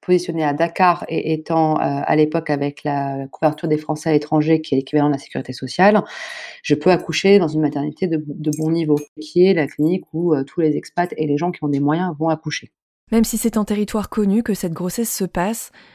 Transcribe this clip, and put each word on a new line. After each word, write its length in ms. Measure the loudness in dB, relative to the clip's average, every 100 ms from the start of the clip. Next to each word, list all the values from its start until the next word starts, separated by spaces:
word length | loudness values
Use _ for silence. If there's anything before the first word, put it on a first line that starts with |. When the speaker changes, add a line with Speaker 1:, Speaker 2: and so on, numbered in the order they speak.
Speaker 1:
positionnée 420 | 0 0 0 -2
à 100 | 0
Dakar 500 | 0 0 2 2 2 -4
et 260 | -4 -2
étant, 400 | -4 0 0 2
euh, 40 | 2
à 340 | 0 -2 0 2
l'époque 320 | 2 0 -2
avec 360 | -2 -2 -4
la 440 | -4 -2 -2 -4 -8
couverture 400 | -2 -2 0 -2
des 80 | -2
Français 320 | -2 -4 2
à 40 |
l'étranger, 500 | 2 2 2 4 2
qui 120 | 2
est 40 | -2
l'équivalent 300 | 0 0 2
de 40 |
la 60 | 0
sécurité 340 | -6 -8 -8
sociale, 500 | -8 -6 2 4 4 0 -8 -14 -14 -16 -10
je 120 | -2
peux 160 | 2 4
accoucher 480 | 2 0 0 6 6
dans 100 | 6
une 120 | 2
maternité 460 | 0 -2 -4 -4 -2
de, 100 | -2 -4
de 240 | -6 -4 -2
bon 120 | 0
niveau, 260 | 0 2 0 0 -14
qui 240 | -2 4
est 80 | 4
la 140 | 4 0
clinique 400 | 0 0 0 -4
où, 200 | -2 0
euh, 80 | 0
tous 200 | 0 0
les 120 | 0
expats 380 | 0 -4 -4 -4 -4
et 80 | -2
les 100 | -2
gens 140 | -2
qui 120 | -4
ont 40 | -2
des 120 | 0
moyens 340 | 0 0 -2 -2
vont 120 | -2
accoucher. 420 | -2 -6 -10 -12 _ _ _ _
Speaker 2:
Même 120 | 0
si 120 | 0 0
c'est 220 | -2 -2
en 60 | -2
territoire 420 | -2 -2 -4 -4
connu 340 | -2 0 0
que 120 | 0
cette 180 | -4 -4
grossesse 400 | -4 -6 -4 -4
se 120 | -4
passe, 460 | -4 -2 -2 -4 -10 -20 -20